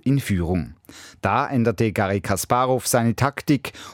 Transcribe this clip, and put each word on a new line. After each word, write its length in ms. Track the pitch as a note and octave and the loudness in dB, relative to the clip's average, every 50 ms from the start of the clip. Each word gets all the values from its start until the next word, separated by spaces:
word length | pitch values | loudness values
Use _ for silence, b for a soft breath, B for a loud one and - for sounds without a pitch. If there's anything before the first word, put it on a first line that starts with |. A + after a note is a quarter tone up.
| - | 0
in 140 | B2 C#3 C#3 | 0 0 0
Führung. 560 | - - G2+ F2 E2+ D#2+ F#2 F2 C#2+ A#1 - _ _ B B B B B B B | 0 0 -2 0 0 0 0 -2 -2 -6 -10 _ _ B B B B B B B
Da 260 | - G2 G#2 B2 C#3+ | -2 0 2 2 0
änderte 440 | - C#3 B2 A2+ A#2 G#2+ - A#2 A2 | 0 0 0 2 2 2 2 0 0
Garry 300 | F2+ - G#2 F#2+ G2+ G2 | 2 0 0 0 0 -2
Kasparow 640 | - - G2+ F2+ - - B2 B2 C3 B2+ C3 B2 - | -2 -2 -2 -2 0 0 2 2 2 2 0 0 0
seine 280 | - - A#2+ A#2 A#2 G#2+ | 0 2 2 2 2 2
Taktik 580 | - B2 C#3+ - - - - D3 C3 - - - B B B | 2 0 0 0 -2 0 0 0 0 0 -6 -14 B B B